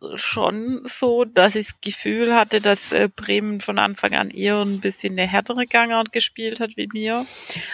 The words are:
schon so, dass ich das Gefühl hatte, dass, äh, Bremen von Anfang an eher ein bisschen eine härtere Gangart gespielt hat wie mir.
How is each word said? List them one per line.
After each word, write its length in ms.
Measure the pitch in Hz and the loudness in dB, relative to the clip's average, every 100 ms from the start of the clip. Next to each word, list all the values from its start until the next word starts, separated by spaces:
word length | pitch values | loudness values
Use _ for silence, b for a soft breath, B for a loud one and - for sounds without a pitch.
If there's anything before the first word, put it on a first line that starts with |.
| - - | -12 -6
schon 680 | - 226 - 208 240 254 247 | -4 0 0 0 -4 -6 -6
so, 400 | - 247 240 240 | -2 2 2 2
dass 300 | 202 196 214 | 6 6 4
ich 120 | 208 | -4
das 140 | - | -8
Gefühl 520 | 208 - 208 220 233 | -10 -6 -2 0 4
hatte, 280 | 233 214 214 | 4 4 2
dass, 320 | 208 202 - | 4 2 2
äh, 160 | - 208 | 2 2
Bremen 460 | - 208 208 214 208 | 0 -2 -2 -2 -4
von 180 | 208 202 | -2 0
Anfang 360 | 202 202 202 | 0 0 -2
an 160 | - 196 | 0 -2
eher 320 | - 196 208 | 0 0 2
ein 180 | 202 196 | 0 -2
bisschen 400 | 196 - 202 185 | -4 -4 -4 -2
eine 80 | 185 | 0
härtere 380 | 196 208 247 247 | 0 0 -2 0
Gangart 480 | 233 233 226 220 | 2 2 2 0
gespielt 480 | 233 - - 220 233 | -2 -2 -4 -8 -4
hat 160 | 220 220 | -6 -6
wie 100 | 208 | -8
mir. 380 | 214 214 233 262 B B 170 B | -4 -2 -2 -4 B B -12 B